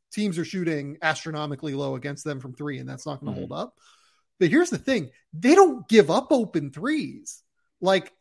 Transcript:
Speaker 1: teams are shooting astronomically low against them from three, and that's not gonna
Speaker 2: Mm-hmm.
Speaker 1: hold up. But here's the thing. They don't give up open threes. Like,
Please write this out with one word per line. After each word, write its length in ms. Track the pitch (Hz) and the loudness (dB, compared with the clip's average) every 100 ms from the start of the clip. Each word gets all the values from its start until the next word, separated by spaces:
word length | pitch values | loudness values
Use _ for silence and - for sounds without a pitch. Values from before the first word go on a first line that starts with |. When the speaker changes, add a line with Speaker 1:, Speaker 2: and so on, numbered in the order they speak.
| _ | _
Speaker 1:
teams 260 | - 208 170 | -6 -4 -4
are 60 | |
shooting 540 | 160 190 170 151 143 156 | -6 -4 -4 -4 -6 -4
astronomically 720 | 160 156 165 156 151 139 156 | -4 -4 -6 -8 -8 -8 -8
low 200 | 139 139 131 | -6 -6 -6
against 280 | 143 139 | -10 -10
them 160 | 156 139 | -10 -10
from 140 | 123 | -12
three, 240 | 127 147 131 | -12 -10 -10
and 100 | 131 | -12
that's 180 | 131 151 | -12 -12
not 140 | 135 | -10
gonna 120 | 143 | -10
Speaker 2:
Mm-hmm. 80 | 131 | -10
Speaker 1:
hold 120 | 127 | -10
up. 220 | 143 233 _ _ _ _ _ _ _ | -10 -12 _ _ _ _ _ _ _
But 120 | 170 | 2
here's 200 | 262 349 | 4 2
the 80 | 208 | -2
thing. 320 | - 247 135 _ _ | -2 -4 -4 _ _
They 220 | 160 233 | -2 6
don't 340 | 370 381 254 - | 8 8 4 6
give 220 | 220 151 | 6 8
up 180 | 196 269 | 4 2
open 400 | 277 214 165 143 | 2 2 -4 -6
threes. 680 | 143 220 311 147 - - - _ _ _ _ | -6 -4 -4 -6 -10 -18 -20 _ _ _ _
Like, 320 | 180 190 185 _ | 0 0 0 _